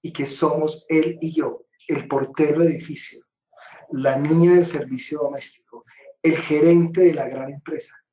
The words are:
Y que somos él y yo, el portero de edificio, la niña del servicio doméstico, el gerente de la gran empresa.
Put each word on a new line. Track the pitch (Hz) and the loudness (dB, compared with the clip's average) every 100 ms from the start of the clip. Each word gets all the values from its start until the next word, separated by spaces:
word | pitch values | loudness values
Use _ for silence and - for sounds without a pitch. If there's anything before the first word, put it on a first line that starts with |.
Y | 156 | -12
que | - 139 | -8 -8
somos | - 156 156 156 - _ | -2 -2 0 -2 -6 _
él | 160 160 - | 0 0 -4
y | 165 | -4
yo, | 160 123 - _ _ - | -4 -4 -8 _ _ -8
el | 143 - | -8 -4
portero | 139 135 - 151 156 | -4 -4 -2 0 2
de | 170 - | 0 0
edificio, | - - - - _ _ _ _ - - _ | -10 -14 -14 -20 _ _ _ _ -20 -20 _
la | 135 135 135 | -2 -2 0
niña | 147 165 170 | 2 4 6
del | 180 | 6
servicio | 170 151 135 127 - 151 | 4 -4 -8 -10 -8 -6
doméstico, | 139 139 - _ _ 113 _ _ - _ | -6 -6 -14 _ _ -20 _ _ -20 _
el | 165 160 | 0 0
gerente | - 151 165 170 165 185 | -2 4 6 6 4 4
de | 180 | 4
la | 143 127 | 4 -6
gran | 135 135 | -8 -12
empresa. | 143 - 151 - - _ | -14 -12 -12 -12 -20 _